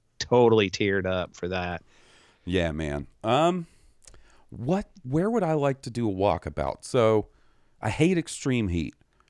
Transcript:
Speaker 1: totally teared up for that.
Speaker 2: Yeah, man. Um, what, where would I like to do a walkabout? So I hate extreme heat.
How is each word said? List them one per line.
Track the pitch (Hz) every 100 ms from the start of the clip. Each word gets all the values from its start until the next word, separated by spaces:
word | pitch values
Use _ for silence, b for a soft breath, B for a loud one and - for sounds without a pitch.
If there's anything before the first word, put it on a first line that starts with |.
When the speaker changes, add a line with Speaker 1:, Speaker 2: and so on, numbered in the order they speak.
| _ _
Speaker 1:
totally | - 123 120 110 98
teared | - 104 98 92
up | 92 82 -
for | 90
that. | 92 90 85 - b b b b b -
Speaker 2:
Yeah, | 90 85
man. | 76 78 71 69 _
Um, | 107 127 170 180 165 b b b b b b b b
what, | 58 120 185 208 -
where | 127 147 196
would | 233
I | 175
like | 156 139 135
to | -
do | 117 113
a |
walkabout? | 95 98 82 - 76 69 -
So | - 131 113 110 - _ _ _ _ _
I | 110
hate | 98 160 180
extreme | 160 - 143 127 104
heat. | 85 71 - _ _ _